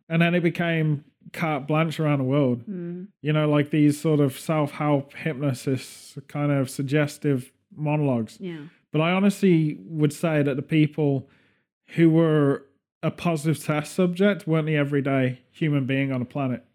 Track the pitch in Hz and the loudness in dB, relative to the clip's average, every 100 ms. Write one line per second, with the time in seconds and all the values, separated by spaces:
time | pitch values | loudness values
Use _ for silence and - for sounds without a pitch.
0 | - 165 170 175 165 165 170 165 156 143 | -4 2 2 2 0 -2 -2 0 0 -2
1 | - _ - - 165 151 143 156 165 147 | -6 _ -16 -6 -4 -4 -2 0 0 -2
2 | 156 143 127 143 131 120 120 180 170 175 | 0 0 0 2 2 -2 -6 -10 -10 -10
3 | 190 _ 147 156 151 147 147 156 147 143 | -14 _ -2 0 2 2 2 2 2 2
4 | 160 147 143 127 - 156 143 - 151 143 | 0 2 2 0 -4 -2 -2 -2 0 0
5 | 139 - 165 127 143 127 - 131 - - | -2 -8 -6 -4 -4 -4 -4 -4 -6 -20
6 | - - - 147 147 139 131 - 139 151 | -20 -20 -12 -4 0 0 -2 -4 -2 0
7 | 143 - 147 135 123 _ _ - 151 151 | 0 -2 -2 -2 -4 _ _ -8 -2 0
8 | 143 120 110 - 190 160 147 _ _ 151 | 0 0 -4 -8 -12 -12 -14 _ _ 0
9 | 160 185 202 196 196 165 156 - - 160 | 0 2 2 4 4 4 4 -2 -8 0
10 | 151 - 170 151 143 135 139 160 151 - | 0 0 0 2 0 -2 0 2 2 2
11 | 143 135 - _ _ _ _ _ _ - | 0 0 -4 _ _ _ _ _ _ 2
12 | 165 160 160 156 143 139 - _ _ _ | 4 4 4 4 2 0 -6 _ _ _
13 | 160 - 175 165 151 151 - 151 147 - | -6 -4 -2 -2 0 -2 -2 -4 -4 0
14 | 180 175 202 160 - 160 156 151 143 143 | 0 2 2 2 0 0 0 0 0 0
15 | 139 135 127 123 _ - 160 143 127 135 | 0 0 0 -2 _ -4 0 0 0 -2
16 | 139 127 120 147 131 120 - | -2 -4 -4 -4 -4 -6 -10